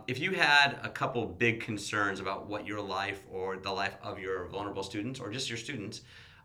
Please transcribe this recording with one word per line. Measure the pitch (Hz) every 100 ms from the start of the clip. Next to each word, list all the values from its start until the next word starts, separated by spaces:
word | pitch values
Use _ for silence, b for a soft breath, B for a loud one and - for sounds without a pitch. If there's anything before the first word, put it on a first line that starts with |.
| -
if | -
you | 180
had | 180 156 143 143 123
a | 113
couple | - 135 120 98
big | 87 120 113
concerns | - 104 - 107 101 95
about | 95 98 98
what | 104 98
your | 104
life | 101 92 101 98 95
or | 92 95 95
the | 95
life | 95 98 -
of | 107 95
your | 95 92 87
vulnerable | 92 101 98
students | 95 104 113 131
or | 104
just | 120 -
your | 117
students | - 113 98 - - B B B